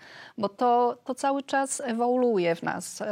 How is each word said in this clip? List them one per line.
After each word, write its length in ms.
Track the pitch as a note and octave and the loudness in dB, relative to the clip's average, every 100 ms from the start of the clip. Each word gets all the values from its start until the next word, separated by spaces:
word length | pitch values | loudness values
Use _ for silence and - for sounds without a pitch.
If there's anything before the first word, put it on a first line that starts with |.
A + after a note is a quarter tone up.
| - - - - | -20 -20 -16 -6
Bo 120 | G3+ | -4
to, 480 | - B3 A#3+ A#3+ - | 0 2 4 2 -2
to 120 | - B3+ | -8 -4
cały 280 | C#4 C#4 | -2 -2
czas 380 | C4+ C4+ C4+ - A#3+ | 0 -2 -2 -4 -4
ewoluuje 720 | A3+ A#3+ B3+ B3 G#3 E3+ E3+ | -2 0 2 2 4 2 0
w 80 | |
nas, 380 | D#3+ F3+ - - | -2 -6 -8 -8
e, 40 | G#3 | -4